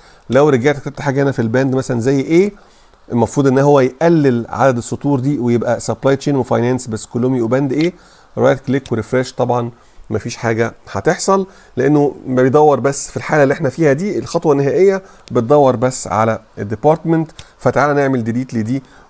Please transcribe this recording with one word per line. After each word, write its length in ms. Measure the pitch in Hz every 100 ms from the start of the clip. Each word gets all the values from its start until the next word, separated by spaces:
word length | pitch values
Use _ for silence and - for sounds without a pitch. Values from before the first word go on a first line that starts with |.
| - - -
لو 180 | 123 151
رجعت 300 | 131 135 143
كتبت 220 | 147 135
حاجه 220 | 143 131
هنا 100 | 139
في 100 | 127
الباند 320 | 113 123 135
مثلا 260 | 131 131 120
زي 200 | 117 139
ايه، 320 | 131 165 202 - - _ _ _ -
المفروض 340 | 117 113 143 135
ان 120 | 131
هو 220 | 143 143
يقلل 680 | 131 131 170 165 139 117 113
عدد 280 | - 135 120
السطور 440 | - - 143 139
دي 180 | 131 147
ويبقى 420 | 120 120 123 113
سبلاي 360 | - 110 135 139
تشين 200 | - 139
وفاينانس 500 | 117 117 120 127 120
بس 200 | 107 -
كلهم 280 | 123 127
يبقوا 140 | 131 113
باند 240 | 127 143
ايه، 200 | 135 170 - - _ _ -
رايت 220 | 123 135
كليك 320 | - 135 -
وريفرش، 400 | 110 104 127 127
طبعا 380 | - 123 120 117 - _ - -
مفيش 260 | 110 120 -
حاجه 380 | 117 113 117 - -
هتحصل 540 | 98 156 180 - 196 185 - - -
لانه 380 | 139 147 143 - -
ما 160 | 127
بيدور 380 | 131 151 151 135
بس 300 | 131 139 -
في 60 | -
الحاله 260 | - 156
اللي 120 | 143
احنا 140 | - 143
فيها 240 | - 156
دي، 260 | 135 202 120
الخطوه 340 | - 170 165
النهائيه 500 | 143 139 139 190 190 - - -
بتدور 460 | 120 117 147 131 117
بس 300 | 127 - -
على 340 | 101 113 110 - -
الديبارتمنت. 720 | 104 110 147 156 160 165 156 - - _
فتعالى 360 | 127 120 147
نعمل 300 | 143 139 131
ديليت 300 | 113 117 131
لدي 280 | 117 110 131 - - -